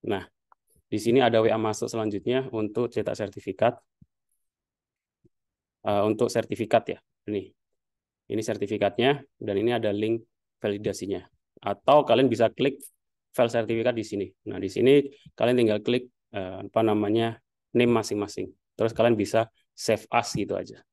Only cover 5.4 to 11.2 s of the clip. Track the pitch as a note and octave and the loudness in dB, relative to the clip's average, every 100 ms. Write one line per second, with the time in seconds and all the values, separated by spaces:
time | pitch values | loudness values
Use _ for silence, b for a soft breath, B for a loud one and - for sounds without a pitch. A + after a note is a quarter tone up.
5.4 | _ _ _ _ G#2 G2+ G#2+ G#2+ A#2+ A#2 | _ _ _ _ -4 0 0 0 0 -2
6.4 | G#2+ G#2 G#2+ - - - _ _ - G#2 | -4 -6 0 0 0 -12 _ _ -8 -8
7.4 | - _ _ _ _ _ _ _ _ G#2+ | -8 _ _ _ _ _ _ _ _ -6
8.4 | G#2+ G#2 G2+ G#2+ G2+ - A#2 D3 - _ | -4 -6 -4 0 0 2 2 2 -4 _
9.4 | G#2+ G2 A2 A#2+ G#2+ G2+ A2 A2+ - _ | -4 -2 0 0 -2 -2 -2 -4 -6 _
10.4 | _ _ G#2+ G2+ G#2+ F#2+ F#2 F#2 | _ _ -6 -4 -6 -6 -6 -8